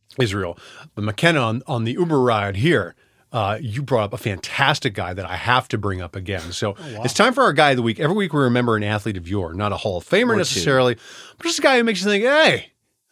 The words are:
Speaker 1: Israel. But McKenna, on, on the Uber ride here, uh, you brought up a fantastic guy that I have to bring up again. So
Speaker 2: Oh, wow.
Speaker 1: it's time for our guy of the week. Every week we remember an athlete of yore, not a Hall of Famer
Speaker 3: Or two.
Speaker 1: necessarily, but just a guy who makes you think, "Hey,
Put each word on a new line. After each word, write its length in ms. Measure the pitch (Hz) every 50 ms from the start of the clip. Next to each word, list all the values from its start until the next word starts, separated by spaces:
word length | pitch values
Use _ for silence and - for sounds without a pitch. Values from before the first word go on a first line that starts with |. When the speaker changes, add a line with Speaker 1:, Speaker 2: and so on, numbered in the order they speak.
| _ _ - -
Speaker 1:
Israel. 380 | 131 104 95 104 92 85 85 - - - - - - - _
But 100 | - 104
McKenna, 360 | 107 104 - - 170 170 147
on, 220 | 123 110 110 120 -
on 180 | - - 117 113
the 80 | 117 123
Uber 280 | 220 175 170 160 139
ride 360 | 127 123 113 107 101 101 98
here, 380 | 98 117 170 165 117 92 85 - _ _ _ _ _ _ _ -
uh, 260 | 120 104 98 104 110
you 220 | 165 117 101 131 143
brought 220 | 127 135 113 107
up 80 | 104 117
a 60 | 117
fantastic 760 | - 113 101 87 - - - - 139 135 151 - - 131 98
guy 180 | 98 92 90 92
that 100 | 95 92 85
I 60 | 92
have 300 | 90 - 120 123 127 120 -
to 100 | - 110
bring 220 | 101 101 98 92 90
up 120 | 85 -
again. 380 | 98 92 95 98 90 82 85 90
So 240 | - 117 104 98 -
Speaker 2:
Oh, 160 | 175 147 117 104
wow. 40 | 120
Speaker 1:
it's 120 | - -
time 180 | - 208 247 247
for 100 | 269 254
our 120 | 208 156
guy 160 | 139 151 143
of 60 | 135
the 60 | 123 117
week. 160 | 113 110 -
Every 160 | 165 147 190
week 180 | 214 202 175 147
we 60 | 147
remember 360 | 139 123 120 123 123 120 110
an 80 | 107 104
athlete 320 | 104 107 104 101 113 104
of 100 | 95 85
yore, 280 | 82 98 101 90 80 82
not 180 | 92 104 104 98
a 40 | -
Hall 180 | - 110 92
of 80 | 87 - -
Famer 200 | - 196 247 247
Speaker 3:
Or 40 | 226
two. 40 | 202
Speaker 1:
necessarily, 580 | 175 131 135 98 85 151 135 131 127 123 117 - - - - - - - - _
but 60 | -
just 120 | 339 330 320
a 40 | 302
guy 160 | 294 269 240
who 40 | 233
makes 160 | 226 220 175
you 60 | 185 208
think, 140 | 208 196 214
"Hey, 500 | 254 285 302 320 220 143 101 - - _ _ _ _ _ _ _ _